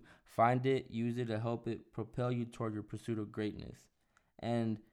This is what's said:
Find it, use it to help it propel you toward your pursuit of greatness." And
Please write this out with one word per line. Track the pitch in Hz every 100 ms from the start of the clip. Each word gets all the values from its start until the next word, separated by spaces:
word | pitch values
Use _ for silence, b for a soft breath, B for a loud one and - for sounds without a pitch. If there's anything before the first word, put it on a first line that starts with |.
| b b
Find | _ - 117 127 127
it, | 131 -
use | 113 120 120
it | 117
to | 107
help | 117 117 117
it | 110 -
propel | - 110 - 123
you | 123 117
toward | - 113
your | 107
pursuit | 104 104 - 110
of | 104
greatness." | - 107 - - - - _ _ _ _ -
And | 113 117 113 107 -